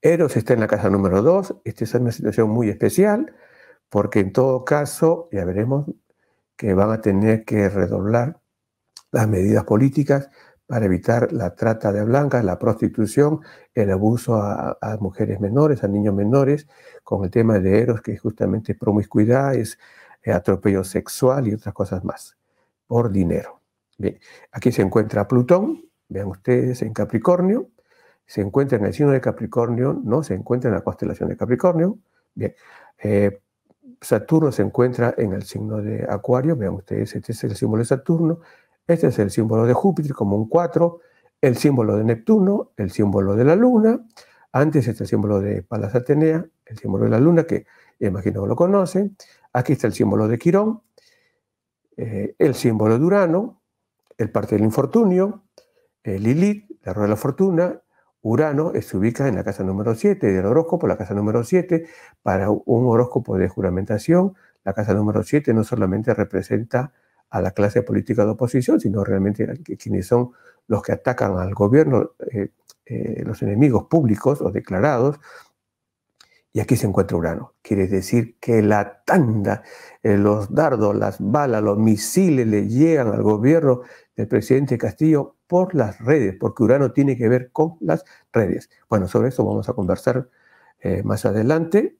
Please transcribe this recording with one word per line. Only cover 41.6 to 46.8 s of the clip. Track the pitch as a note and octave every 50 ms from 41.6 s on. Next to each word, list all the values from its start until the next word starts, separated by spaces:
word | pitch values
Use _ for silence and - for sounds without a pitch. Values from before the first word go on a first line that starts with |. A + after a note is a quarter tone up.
| - D3+ C#3 B2 A2+ G#2 G#2
de | G#2 A2
Neptuno, | A2+ A#2 A2 - - A3 A3 F#3 F#3+ G3+ G#3+ - _ _
el | - G#2 F2+
símbolo | - - G#2+ G2+ G2 G2+ F#2+ F#2+ G2+
de | A2 A#2+
la | C#3 E3
Luna, | G3 A#3+ B3+ B3 A3 G#3+ A3 A#3 - - _ _ - - _ _ _ _ _ -
antes | C3 D3 D#3 D3 D3+ A#2 A#2+
este |
es | A2 - G2+
el |
símbolo | G2 - G#2+ G2+ G#2+ G#2 G2
de | G2 G2+ G2+ G2+ F#2+
Palas | _ A#2 G#2+ G#2 G2+ A2+
Atenea, | B2 A#2+ - D3 D3+ D#3 D#3+ D#3+ D#3+ - - _ _ _
el | _ A2+
símbolo | G#2+